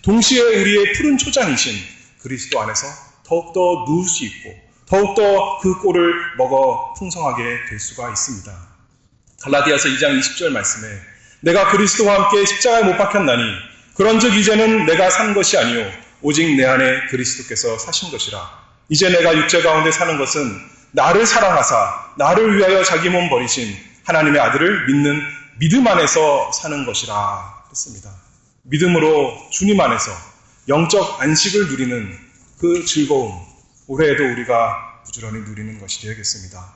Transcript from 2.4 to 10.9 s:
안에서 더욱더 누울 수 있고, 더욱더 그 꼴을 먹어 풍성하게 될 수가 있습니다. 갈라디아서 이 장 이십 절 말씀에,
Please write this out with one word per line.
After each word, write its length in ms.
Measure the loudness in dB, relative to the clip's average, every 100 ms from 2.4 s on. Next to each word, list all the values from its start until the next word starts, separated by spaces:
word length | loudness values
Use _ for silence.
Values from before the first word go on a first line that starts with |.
| -6 -4
안에서 260 | -4 -6 -8 -16 -20 _ -4
더욱더 600 | -4 -2 0 0 0 -2
누울 200 | -2 -2
수 180 | -4 -6
있고, 300 | -12 -18 -20 _ _ _
더욱더 720 | 0 2 2 4 2 0 -2
그 200 | -2 0
꼴을 560 | 0 2 2 0 -8 -4
먹어 560 | 0 2 2 0 -6 -10
풍성하게 460 | -10 -4 -4 -4 -6 -8 -10
될 100 | -12
수가 300 | -12 -10 -10
있습니다. 580 | -6 -8 -8 -14 -20 -20 _ _ _ _ _ _ _
갈라디아서 460 | -2 0 2 2 0
이 100 | 0
장 160 | 0 0
이십 200 | -2 -4
절 140 | -4
말씀에, 360 | -2 -4 -6 -10